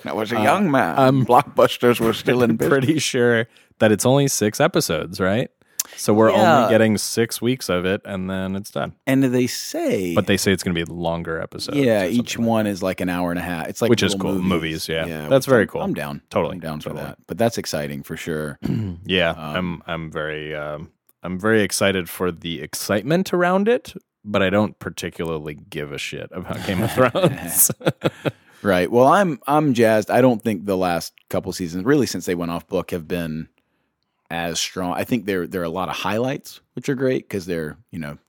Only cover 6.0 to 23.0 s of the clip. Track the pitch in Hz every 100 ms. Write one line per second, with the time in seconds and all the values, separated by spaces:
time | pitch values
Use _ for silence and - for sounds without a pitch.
6 | - 107 113 - 175 147 110 110 110 104
7 | - - 113 - 117 127 - 90 92 101
8 | - 98 92 95 95 98 104 - - -
9 | - 135 135 123 123 - - 302 330 120
10 | 92 85 98 98 - 92 - 85 85 85
11 | 85 85 85 80 - - - 143 131 107
12 | 92 117 113 - 117 113 107 98 95 92
13 | 92 90 90 87 87 85 80 104 117 113
14 | 98 95 95 95 95 87 80 80 - 80
15 | 80 78 76 135 131 123 92 80 92 160
16 | 73 71 - - 82 92 80 76 - 76
17 | 69 - - 85 117 - 92 82 73 71
18 | - 80 - 78 76 69 - 120 101 87
19 | 90 92 85 82 78 90 90 85 - 82
20 | 80 80 76 76 76 76 76 76 90 _
21 | _ _ 90 92 104 110 98 - 101 95
22 | 85 - 90 82 87 80 78 - - 101